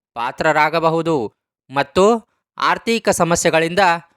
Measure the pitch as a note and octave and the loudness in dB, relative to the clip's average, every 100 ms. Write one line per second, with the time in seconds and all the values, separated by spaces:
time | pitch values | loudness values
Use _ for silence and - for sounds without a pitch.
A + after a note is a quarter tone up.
0 | _ A2+ B2 C#3 D#3+ D3+ D3+ E3 D#3+ E3 | _ -8 -8 -2 0 2 2 0 0 0
1 | E3 D3+ G#2 - _ _ _ C3+ C3+ F3+ | -2 -2 -4 -10 _ _ _ -6 -2 2
2 | G3+ A#3 - _ _ - D3 F3+ - A3+ | 2 2 -4 _ _ -4 -2 -2 -2 -2
3 | G#3 F#3 E3+ E3+ F3 D#3+ E3 F3 F#3 E3+ | -2 0 0 0 0 0 0 0 0 0
4 | - | -6